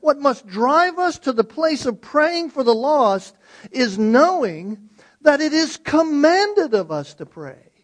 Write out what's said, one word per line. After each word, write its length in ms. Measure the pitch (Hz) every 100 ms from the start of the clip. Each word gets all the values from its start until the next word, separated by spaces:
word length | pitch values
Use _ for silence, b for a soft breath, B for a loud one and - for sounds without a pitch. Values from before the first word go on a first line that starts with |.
what 160 | 302 285
must 300 | 277 - 208
drive 500 | 190 247 311 359 339
us 220 | 359 -
to 120 | 277
the 120 | 226
place 420 | 220 - 320 285 254
of 160 | 202
praying 480 | - 294 311 339 330
for 140 | 277
the 100 | 240
lost 640 | 226 269 302 220 196 - - B B B
is 300 | 262 240 196
knowing 880 | 214 240 330 370 220 160 190 214 - b b b
that 180 | 302 285
it 140 | 311
is 240 | 311 302 -
commanded 960 | - 302 330 285 302 370 415 415 311
of 160 | 214 160
us 240 | 151 139
to 140 | - 151
pray. 420 | - 143 131 _ _